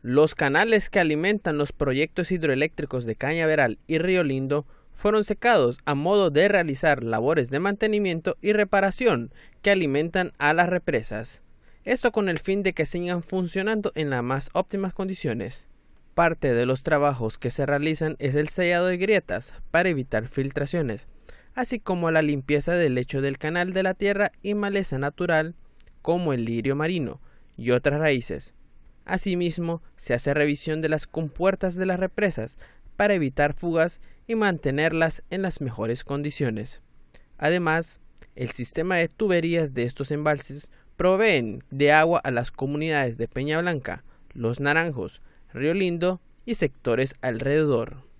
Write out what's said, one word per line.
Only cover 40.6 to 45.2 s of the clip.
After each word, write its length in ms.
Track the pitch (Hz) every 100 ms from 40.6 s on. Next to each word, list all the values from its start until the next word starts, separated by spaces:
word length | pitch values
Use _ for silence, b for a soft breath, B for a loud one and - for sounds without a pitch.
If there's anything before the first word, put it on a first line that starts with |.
| - b b -
proveen 600 | 180 190 220 156 113 98 -
de 220 | 135 143
agua 260 | 151 160 170
a 60 | 139
las 200 | 120 120
comunidades 680 | - 135 147 160 147 131 117
de 100 | 113
Peña 320 | 127 143 156
Blanca, 440 | 175 156 - - b b b
Los 260 | - 117 123
Naranjos, 600 | 143 156 170 131 92 -